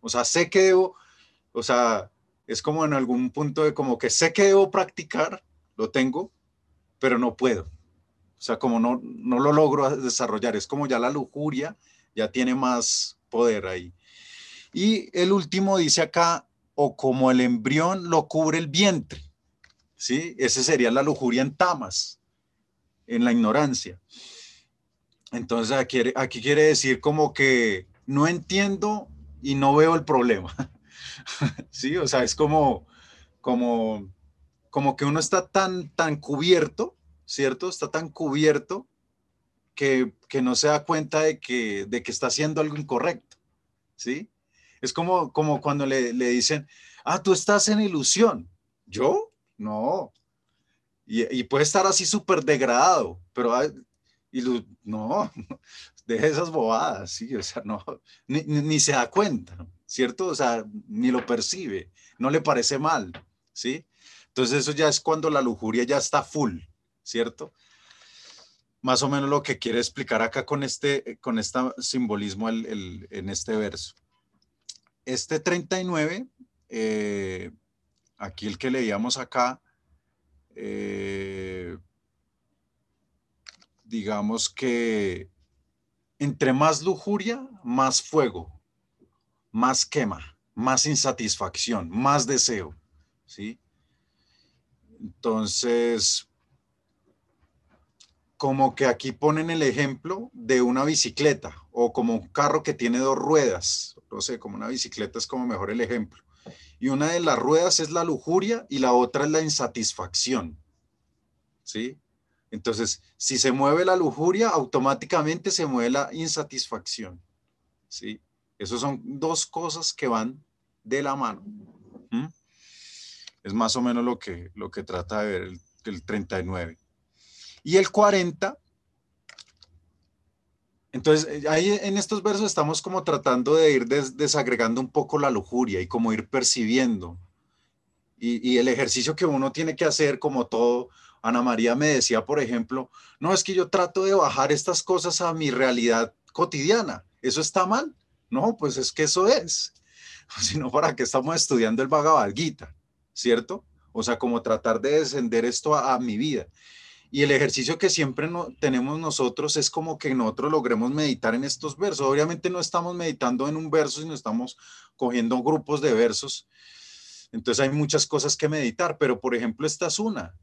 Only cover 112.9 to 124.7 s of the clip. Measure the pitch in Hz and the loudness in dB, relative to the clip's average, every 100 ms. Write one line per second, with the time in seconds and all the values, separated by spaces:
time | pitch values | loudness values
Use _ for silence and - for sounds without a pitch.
112.9 | - _ _ - 131 131 127 139 156 185 | -6 _ _ -4 0 2 4 4 4 4
113.9 | 185 160 123 170 190 226 165 127 135 135 | 2 2 2 0 2 2 2 0 0 2
114.9 | 135 - 175 151 165 196 185 156 127 117 | 0 0 0 0 -2 -2 -2 0 0 0
115.9 | 135 139 160 160 156 147 131 - 110 - | 0 -2 -6 -4 -4 -6 -8 -8 -8 -8
116.9 | - 98 90 _ _ _ _ _ _ _ | -10 -10 -16 _ _ _ _ _ _ _
117.9 | - 104 107 _ _ _ _ 95 117 139 | -14 -12 -14 _ _ _ _ -8 -4 -4
118.9 | 135 120 139 160 160 - - 170 156 156 | -6 -10 -6 -4 -2 -4 -6 -6 -4 -6
119.9 | - 135 113 110 135 _ _ _ _ 110 | -4 -2 -2 -4 -10 _ _ _ _ -4
120.9 | 135 139 139 120 101 - - - _ - | -2 -2 -2 -4 -6 -16 -20 -20 _ -20
121.9 | - - 120 156 _ _ _ _ - - | -20 -8 -6 -6 _ _ _ _ -20 -20
122.9 | - - - - _ 101 104 113 131 123 | -20 -20 -20 -20 _ -8 -2 -2 0 -2
123.9 | 120 120 120 - 87 87 95 95 | 0 -2 -4 -8 -12 -14 -14 -12